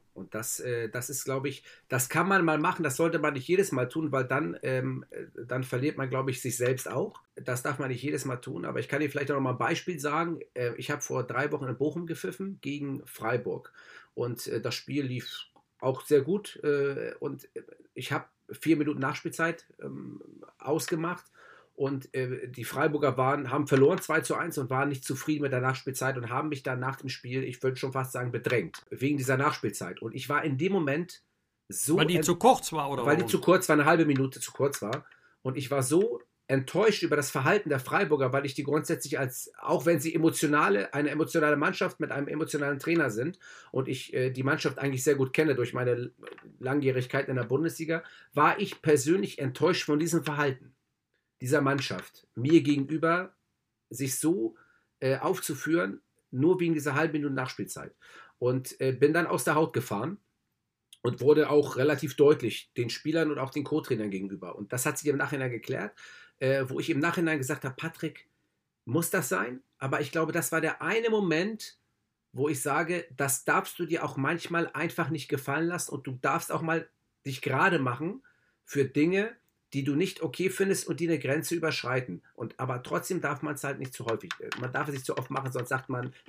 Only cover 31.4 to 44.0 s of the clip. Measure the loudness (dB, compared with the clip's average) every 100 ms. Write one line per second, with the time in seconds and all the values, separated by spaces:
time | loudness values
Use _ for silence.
31.4 | _ _ -12 -4 2 4 4 4 2 6
32.4 | 6 6 2 -4 -2 0 4 4 4 2
33.4 | 6 6 6 6 6 6 6 4 0 -2
34.4 | -10 -2 -2 0 -4 -6 -8 -20 _ _
35.4 | -6 -4 -2 0 2 4 2 -2 -12 _
36.4 | -2 0 2 2 4 4 2 2 0 2
37.4 | 4 4 2 -2 0 0 2 2 2 0
38.4 | -2 -4 -2 0 0 -4 -2 -2 -4 -6
39.4 | -12 -8 -2 2 4 2 2 2 2 4
40.4 | 2 4 4 2 0 0 0 0 0 2
41.4 | 4 4 2 0 -2 -2 -4 -4 -4 -4
42.4 | -2 -2 -2 -2 0 2 2 0 -4 -6
43.4 | -14 -20 -6 -4 -2 -4